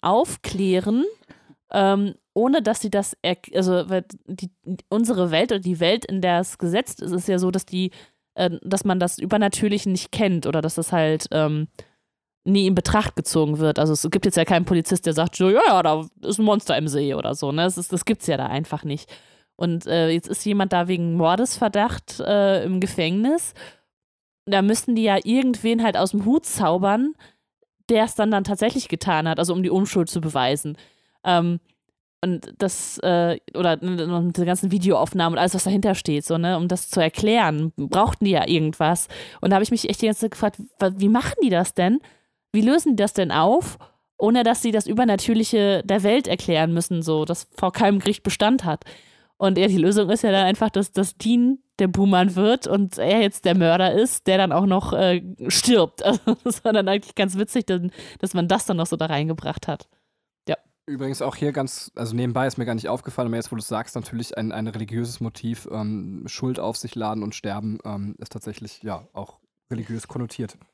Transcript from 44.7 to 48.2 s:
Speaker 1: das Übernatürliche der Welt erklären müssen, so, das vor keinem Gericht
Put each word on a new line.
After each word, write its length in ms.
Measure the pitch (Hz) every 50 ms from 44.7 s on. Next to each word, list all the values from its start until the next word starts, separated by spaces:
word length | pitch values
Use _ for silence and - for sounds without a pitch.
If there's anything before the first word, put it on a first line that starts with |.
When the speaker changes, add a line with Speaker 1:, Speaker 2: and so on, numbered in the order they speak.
Speaker 1:
das 160 | 214 214 202
Übernatürliche 960 | - 214 220 247 233 202 196 - - 226 220 226 - - 220 202 202 196 175 -
der 160 | 196 196 214 190
Welt 240 | 208 226 269 254
erklären 460 | 196 175 - - - 170 156 160 165 170
müssen, 280 | 170 170 - 180 165 160
so, 220 | 160 160 156 156
das 220 | - 170 - - - _
vor 160 | - - 185
keinem 280 | - - 226 202 202 196
Gericht 240 | - 208 208 -